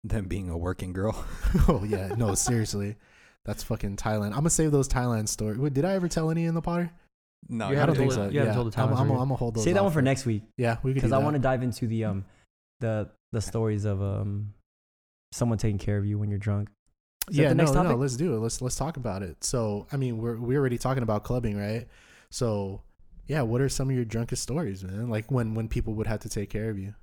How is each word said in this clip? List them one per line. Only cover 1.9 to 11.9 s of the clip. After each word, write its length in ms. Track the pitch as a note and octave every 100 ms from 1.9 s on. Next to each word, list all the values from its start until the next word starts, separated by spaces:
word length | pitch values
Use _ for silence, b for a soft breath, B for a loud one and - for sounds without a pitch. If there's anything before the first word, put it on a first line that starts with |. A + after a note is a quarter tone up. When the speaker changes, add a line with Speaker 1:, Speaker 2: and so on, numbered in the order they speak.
| F#3 - -
Speaker 2:
No, 180 | A2+
seriously. 640 | F#2+ - A#2 G#2+ G#2 G2+ G#2+ b b b b
That's 180 | - G#2
fucking 320 | - A2 G2+ G2
Thailand. 400 | A#2 A2 G#2 G#2+
I'ma 120 | D#3+
save 220 | D#3+ D#3
those 160 | C#3+ C3+
Thailand 400 | C3 B2 A2+ A2
stories. 300 | - G#2+ G#2+
Wait, 160 | D3
did 100 | C3+
I 80 | F3
ever 140 | F#3+ F3
tell 220 | - D#3+
any 160 | E3 E3
in 80 |
the 80 | E3
pod? 280 | E3 F3 E3+ - b _ _ _ -
Speaker 1:
No, 180 | A#2 G2+
Speaker 3:
You 40 |
Speaker 1:
you 40 | C#3
Speaker 3:
haven't 0 |
Speaker 1:
didn't. 0 |
Speaker 3:
told 0 |
Speaker 2:
I 80 | D3+
don't 100 | C#3
think 140 | B2+
Speaker 3:
it, 40 |
Speaker 2:
so. 180 | G#2+ G2+
Speaker 3:
you 60 | C#3+
haven't 100 | A2
Speaker 2:
Yeah. 20 |
Speaker 3:
told 180 | A2 A#2
the 80 | A2
Speaker 2:
I'm, 80 | A2
Speaker 3:
Thailand 20 |
Speaker 2:
I'm, 160 | - C3+
Speaker 3:
story. 140 | A2
Speaker 2:
I'm 80 | C3+
gonna 60 | B2+
hold 180 | A#2+
those 100 | A2+
Speaker 3:
Save 100 | A2
that 60 | G3
Speaker 2:
off 40 |
Speaker 3:
one 80 | G3
for 60 | D#3
Speaker 2:
for 40 |
Speaker 3:
next 240 | C3 C3+ A#2+
week. 160 | G#2+ - -
Speaker 2:
Yeah, 200 | A#2+ A#2
we 100 | C3
could 80 | C3
Speaker 3:
'Cause 80 | A#2
Speaker 2:
do 60 | C3+
Speaker 3:
I 20 |
Speaker 2:
that. 40 |
Speaker 3:
wanna 140 | C#3+ D3
dive 240 | C3 B2+
into 240 | B2 A2
the, 180 | A#2